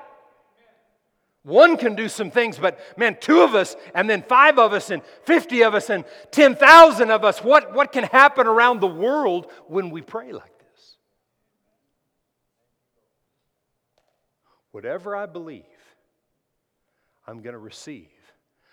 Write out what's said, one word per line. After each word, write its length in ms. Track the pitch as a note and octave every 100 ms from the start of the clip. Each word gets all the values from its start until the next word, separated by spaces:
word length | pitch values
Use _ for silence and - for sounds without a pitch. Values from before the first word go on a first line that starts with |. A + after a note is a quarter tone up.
| - _ _ _ _ _ _ _ _ _ _ _ _ _
One 340 | C#3 F#3+ E4+ E4
can 180 | A#3+ G3+
do 140 | A3
some 200 | - -
things, 280 | A#3+ A3+ C3+
but 200 | F3+ - - -
man, 200 | A3+ -
two 200 | - E4
of 140 | D#4+ A3
us, 220 | F3+ - - F3
and 140 | G#3+
then 120 | G3+
five 360 | - B3+ D4 C#4
of 140 | A3
us, 160 | G3 -
and 120 | F3 - -
fifty 400 | - E4 - B3
of 100 | A3+ G#3
us, 140 | -
and 140 | G3 - - -
ten 260 | - C#4+ A#3
thousand 560 | C#4 E4 D#4+ A3 A3
of 120 | A3
us, 180 | G#3+ -
what, 320 | A3 D4 -
what 200 | B3 C#4
can 100 | B3+
happen 440 | G#3 C4 C#4+ C4+ A#3
around 340 | A3+ B3 A#3
the 60 | F#3
world 600 | D#3+ A3 D4+ A#3+ F3 E3+ - -
when 220 | F3 F3+
we 120 | D#3+
pray 320 | - A3 B3+
like 240 | E3 - _
this? 400 | _ _ _ _ _ _ _ _ _ _ _ _ _ _ _ _ _ _ _ _ _ _ _ _ _ _ _ _ _ _ _ _ _ _ _ _ _ _ _ _ _
Whatever 440 | G#2+ A2+ F3 F#3+ G3+
I 100 | G3+
believe, 380 | E3+ D#3+ A#2 _ _ _ _ _ _ _ _ _ _ _ _ _ _ _ _ -
I'm 160 | A2+
gonna 160 | A2+ A#2+
receive 520 | A2 - - C3+ D#2+ _ _ _ _ _ _